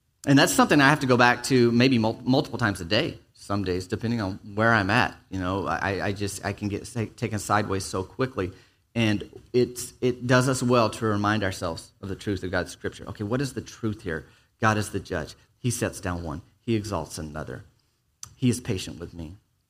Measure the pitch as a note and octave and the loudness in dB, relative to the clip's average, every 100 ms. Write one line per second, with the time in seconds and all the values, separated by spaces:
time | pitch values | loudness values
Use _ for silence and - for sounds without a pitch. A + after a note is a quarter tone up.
0 | _ _ - C#3 F3+ - A#3+ D3+ C3+ D3 | _ _ 4 6 6 4 4 6 6 6
1 | C3 B2 B2 A#2+ - C3 A#2+ A#2 C3 A#2+ | 4 6 6 4 2 4 6 6 4 4
2 | A2 A2+ - C3 - A2+ A2+ F#2 E2 G#2+ | 2 -2 2 2 2 -2 -2 -2 0 0
3 | E3+ - _ _ - G2+ F#2 F2+ F2+ G#2 | 0 -6 _ _ -6 -4 -2 -4 -4 -4
4 | A2+ A#2 F#2+ G2+ G#2+ G2+ A2+ A2+ F#2+ A#2 | -2 -2 -4 -6 -8 0 4 4 4 2
5 | F#2 - _ F#2+ F2+ G2 D2+ E2 F#2+ F#2 | 2 -4 _ -6 -4 -2 -2 -2 -2 -2
6 | G2+ G2 G2+ - G2+ G2+ G#2 G2 - A#2 | -4 -4 -6 -6 -8 -6 -6 -6 -8 -8
7 | G#2+ - G#2+ G#2 - G#2 F#2+ F#2+ - F#2+ | -8 -6 -6 -4 0 0 0 -4 -4 -6
8 | F#2 - C3 G#2+ F#2 - _ _ _ A#2 | -8 -4 -4 -2 -6 -8 _ _ _ 0
9 | A2 G#2 - - - B2 A#2+ - - - | 0 0 -4 -16 -2 0 0 -2 -12 -4
10 | B2 B2 B2 B2+ C3 B2+ B2 B2 A2 - | -2 -2 2 4 4 0 4 4 4 0
11 | A2 G#2 G#2 G#2+ F#2+ - F2+ E2 - _ | 0 2 2 0 -2 -4 -6 -6 -12 _
12 | G2 F#2 A2 F#2 F#2 F2+ E2+ - F#2+ - | -10 -8 -4 -4 -2 -4 -4 -8 -10 -10
13 | - - G#2 C3 C#3 A2 - - A2 G#2 | -14 -8 -4 -2 -2 -6 -12 -8 -6 -6
14 | F2 D#2+ - _ _ _ A2 G#2+ G2+ G2 | -6 -8 -8 _ _ _ 2 2 -2 -6
15 | - F2 - - _ _ B2+ - G2+ - | -6 -6 -6 -14 _ _ -6 -2 -4 -4
16 | F#2 F2 E2+ D2 - _ - A2+ G2+ F2+ | -6 -6 -6 -10 -12 _ -4 -2 -2 -6
17 | D2+ - D#2 D2+ C#2 B1 - _ _ _ | -6 -10 -10 -10 -10 -12 -16 _ _ _
18 | _ _ - - B2+ - - F#2 - A#1+ | _ _ -20 -2 0 0 -4 -6 -6 -12
19 | F2 E2+ D#2 G2 _ _ | -14 -12 -14 -14 _ _